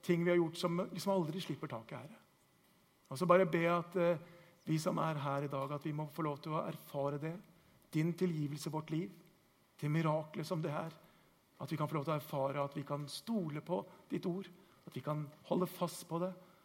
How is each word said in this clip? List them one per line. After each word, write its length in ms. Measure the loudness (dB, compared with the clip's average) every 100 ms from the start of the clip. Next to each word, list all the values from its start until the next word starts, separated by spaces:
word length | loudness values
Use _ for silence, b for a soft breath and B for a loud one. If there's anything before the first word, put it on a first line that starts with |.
ting 200 | 2 4
vi 80 | 4
har 80 | 4
gjort 200 | 4 0
som 220 | -2 0 -2
liksom 260 | -4 0
aldri 300 | 2 0 -4
slipper 280 | -6 -6 -8
taket, 280 | -10 -10 -12
Herre. 200 | -14 -18 -20 _ _ _ _ _ _ _ -12
Og 80 | 2
så 80 | 8
bare 180 | 8 8
be 140 | 4 4
at, 240 | 2 0 2
eh, 180 | 4 2 B B B B -2
vi 120 | 0
som 180 | 2 0
er 160 | 0 0
her 240 | -2 -2
i 80 | -2
dag, 200 | -4 -4
at 140 | -4 -4
vi 60 |
må 160 | -4 -6
få 160 | -4
lov 140 | -4 -4
til 160 | -4 -2
å 100 | -2
erfare 540 | -6 -8 -2 -2 -2
det, 140 | -4 -8 -12 b b b _
din 200 | 0 2 2
tilgivelse 520 | 0 2 -2 -4 -6
i 40 |
vårt 180 | -6 -2
liv, 180 | -2 -2 -8 -20 _ _ _ _ -6
det 120 | 0
miraklet 560 | 2 4 2 0 -6 -2
som 140 | -2
det 80 | -2
er, 220 | -2 -6 -10 b b b b _ -12
at 120 | -6
vi 60 | -2
kan 100 | 0
få 120 | 0
lov 60 | 0
til 60 |
å 60 | -2
erfare 440 | 0 0 0 0
at 120 | -2 -4
vi 80 | -4
kan 200 | -4 -6
stole 500 | -8 -2 -2 -2 -4
på 220 | -4 -4 -4 B -6
ditt 160 | -2 -2
ord, 220 | -2 -6 B B B -12
at 80 | -8
vi 80 |
kan 240 | -4 -4 -4 -10 -2
holde 180 | 2 2
fast 400 | 0 -4 -4 -6
på 100 | -2
det, 140 | -2 -4 b b